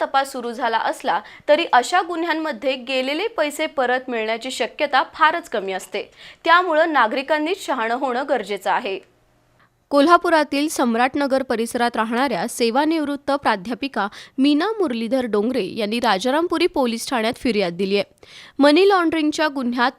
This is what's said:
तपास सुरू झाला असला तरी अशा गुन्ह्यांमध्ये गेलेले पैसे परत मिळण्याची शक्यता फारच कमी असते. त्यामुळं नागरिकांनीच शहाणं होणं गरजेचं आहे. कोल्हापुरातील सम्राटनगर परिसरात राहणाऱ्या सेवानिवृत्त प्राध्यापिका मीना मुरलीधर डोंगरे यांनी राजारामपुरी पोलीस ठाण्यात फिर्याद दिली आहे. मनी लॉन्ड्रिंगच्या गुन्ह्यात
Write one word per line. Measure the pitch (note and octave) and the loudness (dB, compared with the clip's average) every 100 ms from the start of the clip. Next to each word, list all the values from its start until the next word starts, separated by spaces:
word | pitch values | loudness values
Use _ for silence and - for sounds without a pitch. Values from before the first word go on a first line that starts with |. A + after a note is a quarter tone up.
तपास | D#4 C4+ C#4 | -2 -2 -2
सुरू | C4 A#3+ | -6 -8
झाला | A#3 A#3+ A3+ | -4 -2 0
असला | - D#4+ B3 E3+ - - - | -2 -4 -2 -4 -4 -6 2
तरी | D4 E4+ | 2 4
अशा | B3 B3 F4+ | 4 4 0
गुन्ह्यांमध्ये | E4+ E4+ E4+ D#4 D#4 A3+ C#4 C4+ | 0 -2 -2 -2 -4 -4 -4 -4
गेलेले | A#3+ C4 B3+ D4+ A4 | -4 -4 -2 -2 -4
पैसे | - D4+ C#4+ D#4 | -2 -4 -2 -4
परत | D4+ B3 B3+ B3+ | -2 0 0 -2
मिळण्याची | A#3 A3 A3+ C4 | -4 -4 -4 -6
शक्यता | B3+ A#3 - C#4+ C4 E4 | -6 -6 -4 0 0 0
फारच | - D#4 E4+ E4 | 2 2 2 -4
कमी | A3+ F#3+ | -6 -4
असते. | F#3 - G3+ - - - - | -6 -6 -8 -8 -14 -20 -4
त्यामुळं | E4+ E4+ F#4 D4+ E4 | 2 4 4 2 2
नागरिकांनीच | D4 A3 G#3 C4+ D4+ D4+ G4 - | 4 2 0 -2 0 0 -4 -4
शहाणं | C4 A3+ | -4 -2
होणं | A#3+ C4+ B3 C#4+ | -2 -2 -4 -2
गरजेचं | B3+ G3 G3+ G3+ | -2 -2 -6 -2
आहे. | F3+ A3+ G3 - _ _ _ _ _ _ _ - | -2 -2 -8 -12 _ _ _ _ _ _ _ 0
कोल्हापुरातील | C#4+ C#4+ F4 F4 D#4+ D4+ C#4 D4+ | 4 6 6 4 2 2 -2 -2
सम्राटनगर | - B3+ A3+ C4 D4 C#4+ C4 | -2 0 0 0 0 0 0
परिसरात | C4+ A3+ A#3 A#3+ A#3+ A#3+ | -2 -4 -2 -2 -2 -2
राहणाऱ्या | A3 A#3+ C#4 G#3+ G#3 | -2 0 -2 -2 -4
सेवानिवृत्त | - A#3 A#3+ D#4 E4 C#4+ C#4+ - | -2 0 2 2 0 -2 -4 -2
प्राध्यापिका | C#4 C#4 G#3 F3+ A#3 - A3+ G3+ - - - | -2 0 -2 -4 -6 -6 -4 -4 -6 -10 0
मीना | C#4 D4 F#4+ | 2 2 0
मुरलीधर | A4 D#4+ A#3 A3+ C4 B3 | 0 -2 -2 -2 -2 0
डोंगरे | G#3 A3 B3+ | 0 0 -2
यांनी | F3+ G#3+ G#3 A#3 | -4 -4 -4 0
राजारामपुरी | A#3+ F#3+ B3 C#4+ F4 D#4+ F4 | 0 0 0 0 0 0 0
पोलीस | D#4 B3 A3+ - | 0 -2 -2 -4
ठाण्यात | B3+ A3 - | -2 -2 -2
फिर्याद | G#3 G3 F3+ | -2 0 -2
दिली | F3 G3 G3+ | -2 -2 -2
आहे. | - _ - - - - | -2 _ -20 -20 -10 4
मनी | C#4+ D4+ G4 | 6 6 6
लॉन्ड्रिंगच्या | F#4+ E4 D#4+ D4+ D4+ D#4 | 4 2 0 0 0 -2
गुन्ह्यात | C#4 B3 A#3+ B3 | -2 -4 0 -2